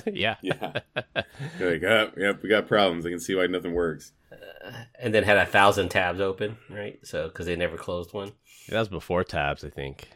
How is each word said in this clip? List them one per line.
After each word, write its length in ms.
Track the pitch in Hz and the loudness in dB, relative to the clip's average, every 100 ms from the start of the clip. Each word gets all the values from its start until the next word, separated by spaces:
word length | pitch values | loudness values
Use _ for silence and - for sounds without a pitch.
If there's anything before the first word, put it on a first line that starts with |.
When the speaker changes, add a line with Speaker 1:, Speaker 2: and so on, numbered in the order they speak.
| - | -4
Speaker 1:
<laughs> 100 | 190 | -2
Yeah. 200 | 104 107 | -2 -2
Speaker 2:
Yeah. 360 | - - 190 - - 123 - - - - 143 170 | -6 -6 -6 -8 -8 -10 -8 -8 -8 -12 -14 -4
You're 120 | 92 | -2
like, 100 | 80 | 0
"Oh, 280 | 90 113 107 - | 2 4 2 0
yep, 280 | 98 98 | -2 0
we 60 | 98 | 2
got 180 | 104 - | 2 4
problems. 360 | 107 98 85 | 4 4 2
I 60 | 82 | -4
can 100 | 87 | -6
see 140 | 85 | -2
why 140 | 95 90 | 0 2
nothing 260 | 90 90 | 0 -2
works." 380 | 85 85 76 - _ _ | -2 -2 -4 -12 _ _
Speaker 3:
Uh, 400 | - 90 - 92 120 - - | -20 -20 -18 -16 -16 -18 -10
and 120 | 123 | 0
then 120 | 107 | 4
had 140 | 98 101 | 6 6
a 100 | 87 | 6
thousand 420 | 104 98 98 92 | 6 6 6 2
tabs 320 | 98 90 87 | 0 0 0
open, 360 | 98 95 104 113 - | -2 -2 -6 -8 -14
right? 300 | 104 104 - | -12 -12 -14
So, 260 | - 78 80 | -8 -6 -6
'cause 160 | - 87 | -6 -4
they 80 | 85 | -2
never 220 | 85 82 | -2 -4
closed 360 | - 87 87 | -8 -8 -8
one. 140 | 104 101 - _ - - | -10 -10 -14 _ -20 -6
Speaker 1:
Yeah, 60 | 107 | -4
that 40 | |
was 100 | 107 | -2
before 340 | 85 - 90 | -6 -2 -2
tabs, 400 | 92 82 71 71 | -2 -2 -2 -4
I 80 | 71 | -10
think. 380 | 71 69 67 - | -10 -10 -12 -20